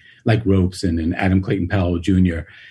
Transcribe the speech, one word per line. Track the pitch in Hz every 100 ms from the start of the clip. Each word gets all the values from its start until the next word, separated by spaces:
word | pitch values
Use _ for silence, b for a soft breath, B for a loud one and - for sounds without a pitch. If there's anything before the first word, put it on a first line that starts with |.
| b b
like | 120 107
Robeson | 98 98 90 - 92 82
and | 82
Adam | 92 95 95
Clayton | 95 98 87
Powell | 101 87 87
Junior | 82 92 90 82 B B B